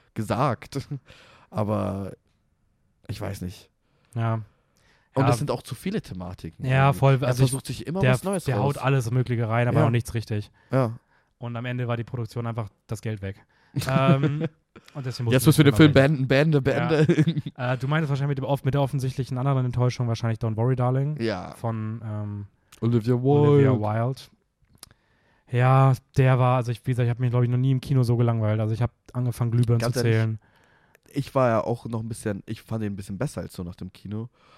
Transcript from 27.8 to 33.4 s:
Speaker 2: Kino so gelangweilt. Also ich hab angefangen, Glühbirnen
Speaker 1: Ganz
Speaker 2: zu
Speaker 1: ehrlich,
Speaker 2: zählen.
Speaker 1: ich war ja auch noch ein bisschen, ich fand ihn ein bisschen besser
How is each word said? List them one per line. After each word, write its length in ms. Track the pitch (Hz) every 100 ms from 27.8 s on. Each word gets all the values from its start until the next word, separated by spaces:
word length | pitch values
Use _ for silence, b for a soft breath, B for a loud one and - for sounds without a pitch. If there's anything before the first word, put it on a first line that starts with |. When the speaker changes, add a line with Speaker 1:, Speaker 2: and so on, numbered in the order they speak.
Speaker 2:
Kino 220 | - 135
so 140 | 120 120
gelangweilt. 420 | 117 113 107 107
Also 140 | 110
ich 80 | 113
hab 100 | 120 - -
angefangen, 380 | 123 123 - 117
Glühbirnen 280 | 117 117 117
Speaker 1:
Ganz 120 | 117
Speaker 2:
zu 60 | 123
Speaker 1:
ehrlich, 160 | 117 113
Speaker 2:
zählen. 240 | 113 110 b b b b b b _
Speaker 1:
ich 220 | 139 - 135
war 140 | 123
ja 140 | 113
auch 220 | - 117 113
noch 140 | 113
ein 80 | 113
bisschen, 320 | 110 110 98 -
ich 160 | 110
fand 200 | - 113
ihn 100 | 107
ein 20 | 98
bisschen 220 | 98 95
besser 240 | 143 -